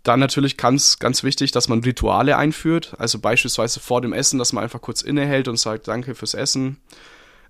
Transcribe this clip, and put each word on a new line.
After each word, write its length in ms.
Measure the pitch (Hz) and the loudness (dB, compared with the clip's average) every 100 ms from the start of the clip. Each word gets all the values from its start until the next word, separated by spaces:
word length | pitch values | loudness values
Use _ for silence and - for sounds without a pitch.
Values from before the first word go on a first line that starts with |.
| - | 2
Dann 140 | 123 | 4
natürlich 360 | 135 - 135 - | 4 2 0 2
ganz, 440 | 123 135 - - | 2 4 2 2
ganz 240 | 120 127 | 0 0
wichtig, 260 | 131 - 139 | -2 0 0
dass 180 | 127 - | 0 2
man 120 | 117 | 2
Rituale 560 | 123 123 104 95 131 127 | 0 0 2 4 4 4
einführt, 580 | 147 151 160 165 - - | 2 0 0 0 -2 -6
also 220 | 117 107 | -4 -2
beispielsweise 640 | 107 123 120 - 117 - | 0 0 0 -2 -2 -4
vor 200 | - 123 | -2 -2
dem 120 | 120 | 0
Essen, 260 | 92 131 135 | -2 0 0
dass 140 | 120 | 0
man 100 | 110 | -2
einfach 180 | 113 120 | -4 -6
kurz 220 | - - | -8 -6
innehält 460 | - 143 143 135 131 | -2 0 2 0 0
und 100 | 117 | -2
sagt, 300 | 110 110 - | -2 -4 -4
„Danke 260 | 113 123 | -6 -6
fürs 200 | 117 107 | -8 -8
Essen.“ 420 | 104 131 131 131 139 _ - - - - - | -4 -4 -2 -4 -6 _ -20 -20 -20 -20 -20